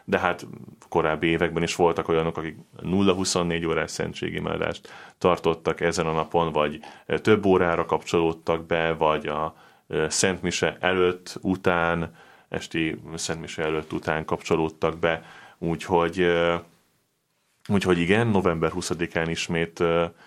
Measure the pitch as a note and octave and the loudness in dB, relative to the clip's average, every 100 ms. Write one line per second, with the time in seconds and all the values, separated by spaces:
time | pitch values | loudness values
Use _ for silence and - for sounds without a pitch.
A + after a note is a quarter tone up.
0 | - F#2+ F2+ F2 - - - - - E2+ | -2 2 2 -2 -8 -16 -18 -20 -2 2
1 | D#2 D#2 E2 E2 E2+ E2 E2+ - E2+ E2 | 2 2 2 2 2 0 -2 2 2 2
2 | D#2+ E2 E2 E2 D#2+ - - - E2 F#2+ | 0 0 0 -4 -8 -12 -18 -12 -2 2
3 | G2 F2+ F#2 F#2 E2+ E2+ E2 D#2+ D#2 - | 4 2 0 0 0 -2 0 -2 -2 -4
4 | E2 E2+ E2+ E2+ E2 E2 E2 E2+ - - | -6 -6 -6 -6 -4 -4 -4 -6 -12 -20
5 | - - F#2 E2+ E2 E2 - D#2 E2+ E2+ | -20 0 2 4 2 0 -2 0 0 0
6 | D#2+ D#2+ D#2 E2+ E2 D2+ D2+ D2+ - - | 0 -2 0 0 0 0 -2 -4 -14 -20
7 | - D#2+ - G#2+ G2 F#2 F2 E2 D#2+ D#2 | -4 -2 4 4 6 4 4 2 0 -2
8 | - F2 E2 E2 - E2 E2 E2+ E2 D#2+ | 0 2 2 0 -2 -4 0 0 0 2
9 | D#2 D#2 D2+ D2+ D#2 - - _ _ D#2 | 2 0 -2 -4 -6 -8 -20 _ _ -2
10 | D#2 - G2 F2+ F2+ - E2 - F2+ F#2 | -2 0 0 0 -4 0 -2 0 0 4
11 | F2+ F2+ - - G2 F#2 F#2+ F2 E2+ E2+ | 2 0 -8 -6 -2 0 2 2 2 0
12 | D#2 - - - _ E2 - E2 D#2+ - | -4 -10 -20 -20 _ -10 -6 -4 -4 -4
13 | D2+ E2 - E2 D#2+ - D#2 D#2 D#2 D#2+ | -10 -10 -6 -6 -8 -4 -2 -2 -4 -6
14 | - D#2+ D#2+ E2+ - E2 D#2+ D#2 E2 E2 | -2 -2 -2 -6 0 0 0 0 -2 0
15 | E2+ E2 - - - - E2+ E2 - F2 | 0 -2 -6 -20 -20 -8 -4 -4 0 2
16 | E2+ F2+ F2 E2+ E2+ E2+ - _ _ _ | 2 2 2 4 2 0 -4 _ _ _
17 | _ _ _ _ _ _ - G2+ F#2 F2 | _ _ _ _ _ _ -2 0 2 2
18 | E2+ G#2 A#2+ G2 F2+ E2 D#2+ F2 - E2 | 4 2 4 2 2 2 0 -2 -6 -4
19 | E2+ E2+ E2 E2 - E2+ E2 - E2+ E2+ | -4 -2 -2 -4 -2 -2 -2 -2 0 2
20 | E2+ - | 0 -6